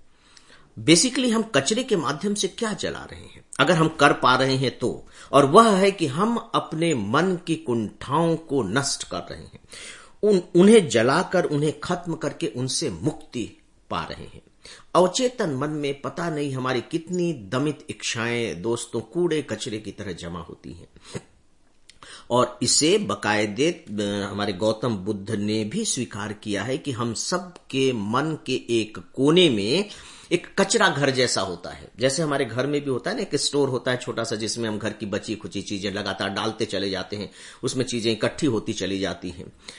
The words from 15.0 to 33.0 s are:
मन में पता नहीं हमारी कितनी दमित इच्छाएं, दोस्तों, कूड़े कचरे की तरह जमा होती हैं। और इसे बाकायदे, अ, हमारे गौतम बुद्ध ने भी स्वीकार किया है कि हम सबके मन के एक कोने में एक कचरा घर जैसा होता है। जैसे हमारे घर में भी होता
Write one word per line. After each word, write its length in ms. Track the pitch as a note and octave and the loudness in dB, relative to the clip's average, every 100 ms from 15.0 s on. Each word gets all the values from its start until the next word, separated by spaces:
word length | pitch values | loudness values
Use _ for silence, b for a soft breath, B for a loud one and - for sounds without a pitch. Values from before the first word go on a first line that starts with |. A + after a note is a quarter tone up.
| F3+ F3+ B3 B3 F#3+ | 4 4 0 0 -2
मन 200 | C3 D3 | -2 -4
में 320 | D3+ C#3+ C3+ | -2 -4 -4
पता 280 | C3 - E3+ | -8 -6 -6
नहीं 240 | D3+ C#3+ | -4 -4
हमारी 280 | C3 B2+ B2 | -4 -2 -2
कितनी 520 | A2+ F3 E3 F3+ F3 | -2 -6 -4 -2 -2
दमित 520 | C#3+ G2 B2+ D3 C#3 - | -2 -4 -2 -2 -4 -10
इच्छाएं, 720 | G2+ - A#2 A#2 A#2+ A2+ D#2+ | -10 -6 -4 -2 -2 -2 -4
दोस्तों, 400 | A2 A#2 - A#2 | -2 -4 -4 -8
कूड़े 400 | A2 E3+ F3 D#3 | -6 -2 0 0
कचरे 360 | C3+ - C3+ G#2+ | -4 -6 -6 -8
की 140 | G2 | -10
तरह 220 | F#2 G2+ | -12 -10
जमा 280 | E2 E2+ F2 | -10 -10 -10
होती 320 | D#2+ - - | -12 -16 -16
हैं। 460 | F2 - - - - - _ _ _ _ _ _ - B B B | -18 -20 -20 -14 -14 -14 _ _ _ _ _ _ -20 B B B
और 300 | A#2+ B2 - | 0 0 0
इसे 360 | B2 - D3+ G#3+ | 0 4 4 4
बाकायदे, 760 | D3 G2+ G#2+ G#2+ G#2+ G2+ D#3 | 2 -2 0 2 0 0 0
अ, 560 | E3+ - G#2 G2+ G2+ G2 | -2 -6 -4 -2 -2 -4
हमारे 220 | G2+ G#2 | -4 -4
गौतम 440 | F#2 G#2+ A2+ C3 G#2 | 0 0 0 -2 -4
बुद्ध 340 | F#2+ G#2 G2 | -4 -6 -4
ने 320 | A2 G#2 A2 | -4 -2 -2
भी 220 | G#2 F#3+ A3 | -2 -4 -2
स्वीकार 480 | - A#2+ G#2 G#2 | -4 -4 -6 -8
किया 300 | G#2 G#2+ G2+ | -8 -6 -4
है 140 | A#2+ C3 | -2 -4
कि 140 | D3 | -4
हम 220 | A#2 A#2+ | -4 -4
सबके 800 | A2 - F3+ F#3 - - C3 C3+ | -4 -4 -4 -6 -16 -6 0 0
मन 440 | A#2+ G2+ B2 D#3 D3+ - | 0 -2 0 0 -4 -4
के 80 | |
एक 440 | B2+ - A#2 G#2+ F#2+ - - | -4 0 0 0 -6 -10 0
कोने 340 | C#3 E3+ F3 | 4 8 6
में 400 | G#2+ G2+ D#3+ G#3 B B B B | 6 2 0 0 B B B B
एक 300 | E3+ - - | -2 0 0
कचरा 280 | G3 A3+ G3 | 2 4 2
घर 200 | C#3 C#3+ | 4 2
जैसा 320 | B2+ B2 A#2 | 2 2 0
होता 280 | F#2+ E2+ D#2 | -2 -4 -10
है। 220 | C#2+ C#2 - | -14 -16 0
जैसे 240 | B2+ C3+ | 0 2
हमारे 220 | D#3 C#3 B2 | 0 0 -2
घर 220 | A2+ C3+ | -2 0
में 160 | D3 | -2
भी 60 | C#3 | -2
होता 200 | B2 | -4